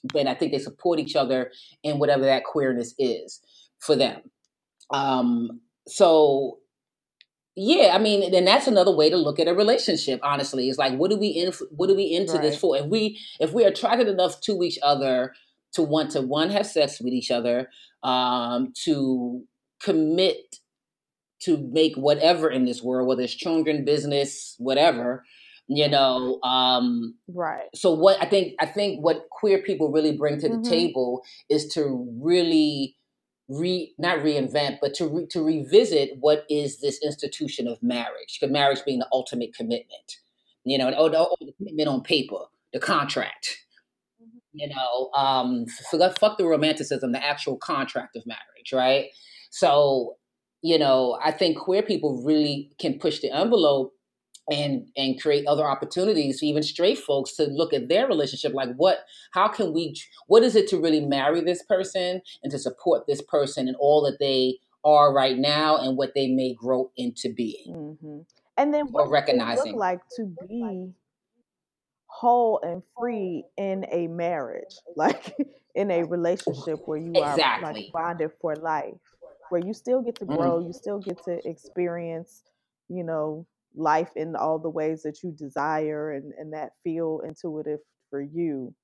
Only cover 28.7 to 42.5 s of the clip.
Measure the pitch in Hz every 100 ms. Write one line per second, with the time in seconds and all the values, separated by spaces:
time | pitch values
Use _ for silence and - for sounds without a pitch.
28.7 | 202 208 151 160 156 - - 220 190 -
29.7 | 175 156 151 151 143 147 147 156 226 233
30.7 | 170 175 131 123 123 - - _ 151 151
31.7 | - 143 131 123 117 151 180 170 156 151
32.7 | 143 135 _ _ _ _ _ _ 139 175
33.7 | 180 156 - 175 160 151 147 127 147 143
34.7 | - - - 165 156 165 175 156 160 131
35.7 | 190 247 156 120 135 143 151 - 151 143
36.7 | - 143 139 151 147 143 - 147 - 120
37.7 | 117 120 120 117 - - - 139 143 139
38.7 | 135 - 127 113 131 123 123 117 - 113
39.7 | 117 - - _ - _ _ _ _ 127
40.7 | 135 131 131 156 160 - - 139 - 196
41.7 | 156 151 131 - 160 - 98 -